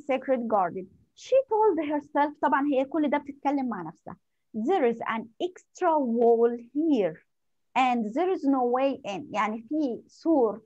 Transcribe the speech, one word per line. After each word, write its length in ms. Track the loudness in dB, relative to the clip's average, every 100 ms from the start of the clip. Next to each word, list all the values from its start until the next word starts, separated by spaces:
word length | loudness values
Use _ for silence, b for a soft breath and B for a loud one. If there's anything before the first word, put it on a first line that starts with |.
| -2
secret 280 | -2 -2 -2
garden. 460 | 0 0 0 -4 -12 _ _ -16
She 200 | 0 0 2
told 400 | 2 2 2 -2
herself، 440 | -4 -2 0 -2 0
طبعًا 260 | 0 0 2
هي 120 | 0 0
كل 240 | 0 0
ده 80 | -2
بتتكلم 520 | -4 -6 -2 -2 -2
مع 120 | -6
نفسها. 360 | -10 -14 -18 -18 _ _ _ -6
There 360 | -2 2 0
is 40 | 0
an 240 | -6 -8 -8 -8
extra 480 | -8 -8 _ -2 0 2
wall 580 | 2 2 4 4 2 0 -6
here 420 | -2 2 2 0 -4 _ _ _ _ _ 0
and 220 | 0 0 -2 -2
there 160 | -2 0
is 80 |
no 200 | 0 0 2 0
way 240 | 0 -2 -8 -10
in. 60 | -6
يعني 340 | -4 -4 -4 -6
في 320 | -2 -2 -4 -12
سور 540 | -6 2 4 2 0